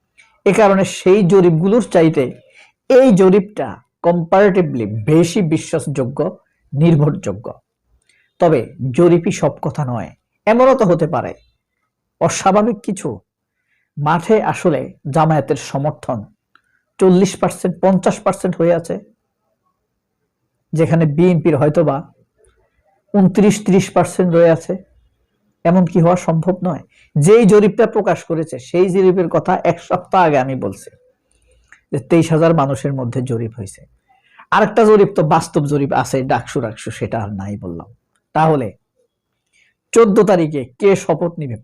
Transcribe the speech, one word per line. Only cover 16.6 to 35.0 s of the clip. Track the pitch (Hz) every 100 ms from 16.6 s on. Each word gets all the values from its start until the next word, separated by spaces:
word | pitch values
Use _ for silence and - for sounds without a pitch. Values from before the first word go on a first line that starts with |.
| _ _ _ -
চল্লিশ | 190 180 196 -
পার্সেন্ট, | 180 - 185 -
পঞ্চাশ | 190 185 214 -
পার্সেন্ট | 202 185 185 -
হয়ে | 170
আছে, | 170 165 190 - _ _ _ _ _ _ _ _ _ _ _ _ _ _ _ -
যেখানে | 156 160 165 160
বিএনপির | 143 180 175 175 147
হয়তোবা | 147 160 151 139 - _ _ _ _ _ _ _ _ _ _
ঊনত্রিশ, | 202 185 185 202 208
ত্রিশ | - 185 185
পার্সেন্ট | 185 175 - 185
রয়ে | 165 170
আছে। | 160 - 185 - _ _ _ _ _ _ _
এমন | 165 185 175
কি | 180
হওয়া | 165 180
সম্ভব | - 165 165 180
নয়? | 180 135 - _ _ 151
যেই | 151 220 214
জরিপটা | 208 208 - 214
প্রকাশ | 214 196 160
করেছে, | - 165 160 127
সেই | - 175 190
জরিপের | 185 185 185 165
কথা | 165 156 190
এক | 170 170
সপ্তাহ | - - - 196 170
আগে | 143
আমি | 131
বলছি | 131 101 98 - _ _ _ _ _ _ _ _ - -
যে | 143
তেইশ | - 170 165
হাজার | 160 165
মানুষের | 170 139 135 147
মধ্যে | 135 123 135
জরিপ | 123 117 117 113
হয়েছে। | 95 - _ _ _ _ _ _ -
আরেকটা | 185 214 233
জরিপ | 214 214